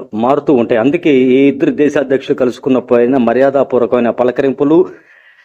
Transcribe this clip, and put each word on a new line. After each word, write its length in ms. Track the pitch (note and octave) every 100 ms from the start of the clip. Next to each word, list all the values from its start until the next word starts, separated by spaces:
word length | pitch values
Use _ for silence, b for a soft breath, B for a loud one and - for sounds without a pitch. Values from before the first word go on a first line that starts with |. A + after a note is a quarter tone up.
| -
మారుతూ 380 | G#2+ B2 D3 C#3+
ఉంటాయి. 280 | B2+ G#2+ A#2+
అందుకే 340 | B2+ F3 E3+
ఏ 340 | C3 C3 C3 C#3
ఇద్దరు 220 | C#3 D#3
దేశాధ్యక్షులు 680 | B2 D3 D3 C3 C3 - C#3+
కలుసుకున్న 420 | B2+ - C3+ B2+
పైన 380 | - A#2+ A#2+ C3+
మర్యాదపూర్వకమైన 920 | A#2 A#2+ C#3 C3+ B2+ B2 A#2 B2 A#2
పలకరింపులు, 760 | G#2+ B2 B2 C3+ B2 C#3+ E3 F3+ B B B B B